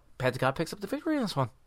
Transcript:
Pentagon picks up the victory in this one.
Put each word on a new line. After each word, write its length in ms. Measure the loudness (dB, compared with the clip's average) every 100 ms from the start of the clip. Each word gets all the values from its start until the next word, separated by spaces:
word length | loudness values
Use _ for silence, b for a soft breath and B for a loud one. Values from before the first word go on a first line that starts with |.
| -6 -2
Pentagon 360 | 0 2 2
picks 200 | 2 -2
up 80 | -4
the 60 | -4
victory 280 | -2 0 0
in 60 |
this 140 | 0 0
one. 120 | -2 -4